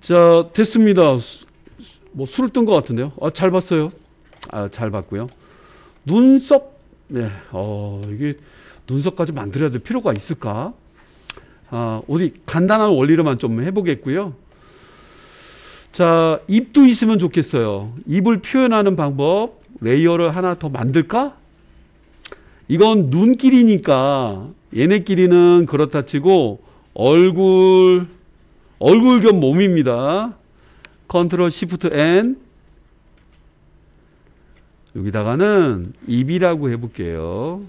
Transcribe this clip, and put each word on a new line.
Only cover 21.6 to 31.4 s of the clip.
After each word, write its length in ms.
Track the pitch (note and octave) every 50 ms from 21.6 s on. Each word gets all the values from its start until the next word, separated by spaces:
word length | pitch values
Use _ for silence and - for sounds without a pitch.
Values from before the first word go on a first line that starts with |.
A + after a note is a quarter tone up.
| _ _ _ _ _ _ _ _ _ _ _ _ _ - - _ _ _ _ _ _
이건 420 | _ D#3 E3 G3+ A3 A3 G#3+ F3 C3
눈길이니까 1400 | B2+ E3+ G3 A3+ B3+ B3+ - C4 C4 B3 A#3+ A3+ G#3 F#3 - - C#3+ C3 C3 C#3 C#3+ C3+ B2+ A2+ G2 F#2+ G2+ C#3+ F3 _ _ _ -
얘네끼리는 920 | A2 C3 E3+ G3+ G#3 E3+ - G3 F3 F#3 F3+ F3 F3 F3 F3 F3 F3 E3+
그렇다 380 | - - C#3+ D3+ D3 - D3+ B2+
치고 560 | - - C#3+ C#3 F3+ F#3+ F3+ C#3+ A2+ G2+ - _ _ _ _ _ _ _
얼굴, 1120 | - G#2+ B2+ D3+ E3+ F3+ F#3 F3 E3+ F#3+ F#3+ F#3+ F#3 F#3 F#3+ F#3 F#3 F#3 F#3 F3+ F3+ F3+ E3+ - _ _ _ _ _ _ _ _ _ _ _ _ _
얼굴 420 | - C3 F#3 A3+ A3+ B3+ B3 A#3+
겸 180 | G3+ A3+ G#3 F#3
몸입니다. 960 | C#3+ C3 C#3+ F3 G3+ G3 F3+ E3 C#3+ C3 A#2+ A#2+ C3 C#3+ E3 G3 A3 A#3+ G#3+ _ _ _ _ _ _ _ _ _ _ - _ _ _
컨트롤 440 | _ - F3 F3 F3 F3 F3